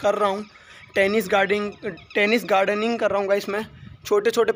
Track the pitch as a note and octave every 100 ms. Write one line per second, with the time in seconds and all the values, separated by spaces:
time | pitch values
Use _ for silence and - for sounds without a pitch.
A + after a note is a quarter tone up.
0 | G#3 G#3 G3+ G3 G#3 - - - - -
1 | G3 G#3+ F#3 G3+ G3 G#3 G#3 - A3 E3
2 | - G#3+ G#3 A#3 F3 G3 G3 G#3 A3+ A#3
3 | G#3+ G3 G3 G3+ G3+ G3+ A3 - - -
4 | - G#3 A3 A#3 G#3+